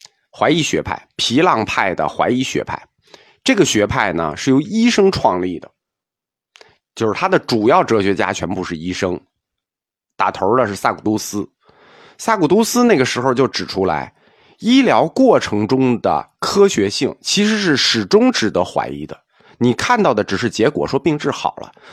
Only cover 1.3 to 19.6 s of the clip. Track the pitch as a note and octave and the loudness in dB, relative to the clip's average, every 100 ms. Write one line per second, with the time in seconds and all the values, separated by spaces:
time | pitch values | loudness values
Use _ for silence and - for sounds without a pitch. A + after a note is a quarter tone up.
1.3 | B2 F3 B2+ G#2 - G2+ E2 D2+ - D#2 | 2 2 0 -2 -2 -2 -2 -4 -2 -2
2.3 | B2 C3 C2+ - - - _ _ - _ | -2 -4 -6 -6 -10 -14 _ _ -20 _
3.3 | _ - C4+ C#3+ G#2+ G2+ C3 G#2 E2 E2 | _ -2 2 2 2 0 0 -2 -2 -4
4.3 | D2+ - C3 D3+ A3 A#3 A3 G3 - A2+ | -4 0 0 0 0 2 4 2 2 0
5.3 | F2+ F#2 E2 - _ _ _ _ _ _ | 0 -4 -6 -12 _ _ _ _ _ _
6.3 | _ _ _ - _ _ - A2 G2 F#3 | _ _ _ -20 _ _ -4 -4 -2 0
7.3 | F3 - A#2 G#2+ F3 C#3 A2+ G2 F#2+ F#2+ | 0 0 0 4 4 4 0 2 0 -2
8.3 | G2+ F2 F#2 F2 E2 E2+ F2+ F#2 F2 - | -2 -6 -6 -6 -8 -8 -4 -4 -4 -10
9.3 | _ _ _ _ _ _ _ _ - G2 | _ _ _ _ _ _ _ _ -2 -2
10.3 | - F#2+ B2 A2 F#2+ B2 F#2 G2+ G#2+ - | 0 0 0 0 -2 -4 -2 -2 -4 -4
11.3 | G#2 - _ _ _ _ - - _ - | -10 -10 _ _ _ _ -20 -20 _ -2
12.3 | G#3+ D3 G3 A3+ A#3+ A#3+ E3+ B2+ - C3 | 0 2 2 2 2 4 4 2 0 0
13.3 | B2 B2+ - F#2 G2 F#2+ D2+ B1+ - _ | 2 0 -2 -6 -4 -2 -2 -6 -14 _
14.3 | _ _ _ G#3+ C4 A#3 A2+ D#3+ - C4 | _ _ _ 2 4 4 4 2 2 4
15.3 | D3 - G#2 G#2+ C3 C3 A2+ F#2+ D#2 - | 4 2 -2 0 2 2 0 0 -2 -4
16.3 | _ - G3+ G3 D3+ G2+ - B2 - - | _ -4 2 2 2 -2 -2 -4 -4 -4
17.3 | F#3+ G#3 A3 F#3+ C3 - A2+ F#2+ G#3 B3+ | -2 0 0 0 0 0 -2 2 4 4
18.3 | A#3+ G#2+ F2+ F2+ - - C#2+ D2+ - _ | 2 -2 -2 -2 -4 -6 -8 -12 -14 _
19.3 | _ _ _ | _ _ _